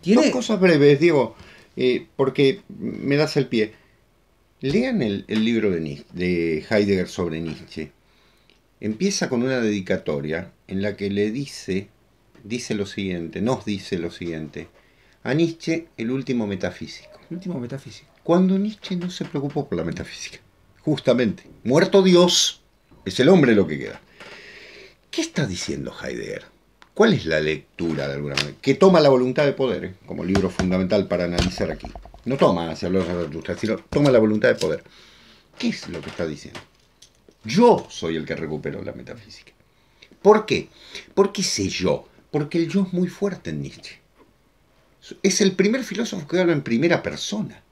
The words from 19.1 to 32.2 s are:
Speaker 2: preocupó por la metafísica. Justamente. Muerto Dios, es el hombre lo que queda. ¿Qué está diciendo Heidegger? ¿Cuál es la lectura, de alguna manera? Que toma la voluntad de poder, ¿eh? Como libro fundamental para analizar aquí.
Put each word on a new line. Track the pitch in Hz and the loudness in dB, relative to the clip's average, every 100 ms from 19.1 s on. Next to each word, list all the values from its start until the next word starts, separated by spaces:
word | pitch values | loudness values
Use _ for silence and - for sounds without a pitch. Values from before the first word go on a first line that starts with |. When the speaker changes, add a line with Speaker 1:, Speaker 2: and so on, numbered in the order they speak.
| - - | -8 -8
Speaker 2:
preocupó | 147 143 147 139 | -6 -4 -6 -4
por | 85 | -4
la | 82 | -4
metafísica. | - - - - - _ _ _ _ | -6 -10 -12 -16 -18 _ _ _ _
Justamente. | - 139 - 123 120 - - - | -4 -2 2 2 2 -2 -12 -10
Muerto | - 143 190 196 | 0 2 6 6
Dios, | 190 175 175 - - - _ _ _ - - | 6 8 6 4 0 -4 _ _ _ -14 -10
es | 92 | 2
el | 131 | 6
hombre | 185 135 104 | 8 8 6
lo | 82 | 2
que | 73 | -2
queda. | 55 - _ _ - - - - - - - _ _ | -8 -12 _ _ -20 -20 -20 -20 -20 -20 -20 _ _
¿Qué | - | -6
está | 330 - 127 | -4 -2 -2
diciendo | 87 - 71 62 - | -4 -6 -6 -8 -10
Heidegger? | 65 62 52 - - _ _ _ - | -10 -8 -8 -10 -14 _ _ _ -20
¿Cuál | - 226 | 2 4
es | 147 80 | 4 0
la | 78 | 0
lectura, | 76 76 - - 85 76 71 | 0 -2 -6 -8 -4 -4 -4
de | 69 | -6
alguna | 73 69 | -6 -4
manera? | 71 - | -6 -4
Que | - 135 | 0 6
toma | 196 180 | 6 8
la | 147 | 6
voluntad | 131 127 127 143 | 4 2 0 0
de | |
poder, | 131 131 87 87 | 0 -2 -2 -6
¿eh? | 95 - | -12 -12
Como | 87 | -8
libro | 85 98 92 | 0 0 0
fundamental | - 92 92 92 101 95 | -2 -2 0 2 0 0
para | 87 87 | -2 -2
analizar | 87 90 - 90 | -2 -2 -2 -6
aquí. | 78 - - - - | -6 -12 -16 -20 -12